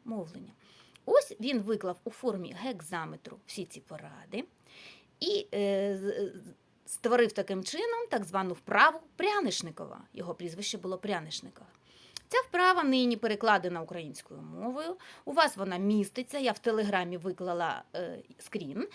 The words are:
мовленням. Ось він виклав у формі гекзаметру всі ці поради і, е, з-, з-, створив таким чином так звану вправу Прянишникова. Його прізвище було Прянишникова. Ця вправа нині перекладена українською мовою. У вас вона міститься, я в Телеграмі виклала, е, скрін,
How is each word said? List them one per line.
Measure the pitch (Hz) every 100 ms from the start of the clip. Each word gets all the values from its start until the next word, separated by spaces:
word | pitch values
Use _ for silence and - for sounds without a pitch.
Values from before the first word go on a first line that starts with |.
| 233
мовленням. | 220 165 - - - _ - - - -
Ось | 539 508 -
він | 233 254
виклав | 202 214 185 180
у | -
формі | - 254 196 170 175
гекзаметру | 247 196 156 175 160 151 - - -
всі | - 180
ці | 147
поради | - 156 151 151 - 208 349 _ - - - - _ -
і, | 330 202 -
е, | 202 202 196 202 190
з-, | 196 - 196 -
з-, | - - _ _ -
створив | - 226 240 226
таким | 208 190 190
чином | 185 311 466 466 466
так | 247 175
звану | 190 185
вправу | 175 - 208 294 320 - -
Прянишникова. | 370 415 269 - 165 156 - - -
Його | - 175 175
прізвище | 175 165 202 196
було | 185 185
Прянишникова. | 208 185 156 - 180 - - _ _ - - - -
Ця | 480
вправа | 508 359 370 359
нині | 285 262 247 226
перекладена | 226 208 226 202 180 175
українською | 165 175 156 - - 151
мовою. | 156 165 220 262 320 359 - - -
У |
вас | 285 302 196
вона | 190 180
міститься, | 196 214 196 - 254 285
я | 254
в | 208
Телеграмі | 233 220 208 196 175 175
виклала, | 185 180 185 175 165 92 - -
е, | 175 175 - -
скрін, | - 196 156 156 403